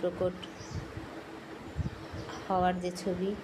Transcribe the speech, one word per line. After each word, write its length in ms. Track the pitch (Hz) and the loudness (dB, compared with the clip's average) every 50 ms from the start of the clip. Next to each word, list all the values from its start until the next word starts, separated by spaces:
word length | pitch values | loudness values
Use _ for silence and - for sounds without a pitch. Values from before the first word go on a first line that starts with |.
প্রকট 460 | 185 175 175 - 185 180 180 - - - - - - - - - - - - - - - - - - - - - - - - - - - - - - - - - - - - - - - - - - - | 2 2 4 4 2 2 2 -2 -8 -10 -10 -10 -8 -6 -6 -6 -4 -4 -6 -8 -8 -8 -8 -10 -10 -10 -10 -10 -10 -10 -10 -10 -10 -4 -2 0 0 0 -2 -4 -8 -8 -8 -6 -6 -6 -8 -6 0 4
হওয়ার 320 | 190 185 180 180 180 180 | 6 8 8 8 6 4
যে 100 | 180 180 | 0 -2
ছবি 440 | 180 - - 196 180 180 190 196 208 - | -2 0 0 0 2 2 2 2 0 -2